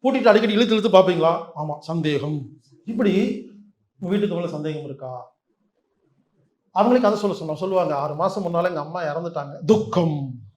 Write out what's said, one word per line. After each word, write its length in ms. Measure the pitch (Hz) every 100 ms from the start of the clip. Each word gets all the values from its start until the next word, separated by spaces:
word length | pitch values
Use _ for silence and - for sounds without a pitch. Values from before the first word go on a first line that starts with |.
பூட்டிட்டு 240 | 254 262 226
அடிக்கடி 260 | 208 226
இழுத்து 220 | 208 233 220
இழுத்து 220 | 214 185
பார்ப்பீங்களா? 480 | 180 170 160 170 - -
ஆமா, 240 | 151 143
சந்தேகம். 720 | - 165 151 143 147 151 117 - _ _ -
இப்படி 600 | 233 202 190 226 - - - - _ _ _
உங்க 140 | 180
வீட்டுக்கு 220 | 208 202 175
மேல 120 | 170
சந்தேகம் 360 | 156 156 151
இருக்கா? 520 | 143 135 131 127 127 _ _ _ _ _ _ _ _ _ _ _ _ _ _
அவங்களுக்கு 360 | 185 220 247 214
அதை 120 | 214
சொல்ல 180 | 202 190
சொன்னோம். 180 | 160 151
சொல்லுவாங்க, 400 | 185 185 165 143
"ஆறு 200 | 147 151
மாசம் 280 | 185 208
முன்னால 240 | 175 170 175
எங்க 120 | 165
அம்மா 240 | 147 175
இறந்துட்டாங்க." 600 | 160 147 170 160 139 - 156
துக்கம். 680 | 214 - 180 165 147 135 120 104